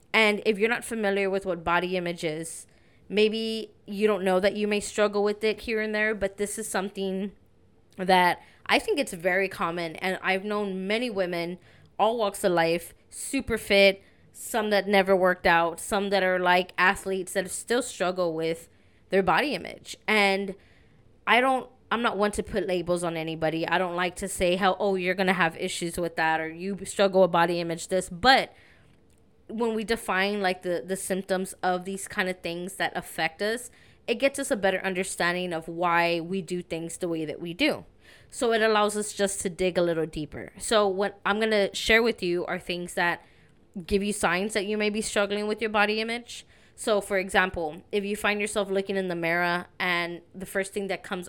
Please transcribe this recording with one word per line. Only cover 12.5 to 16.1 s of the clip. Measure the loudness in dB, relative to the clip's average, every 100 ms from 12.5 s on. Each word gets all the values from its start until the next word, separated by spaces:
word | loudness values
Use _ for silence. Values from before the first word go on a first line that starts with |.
life, | 4 2 0 -4 -18 _
super | -14 -4 -4 -2 -4
fit, | 4 8 8 6 -8 _ -20 -16
some | -4 -2 2
that | 0 4
never | 4 6 4
worked | 4 4 4
out, | 4 2 -2
some | -4 -2 0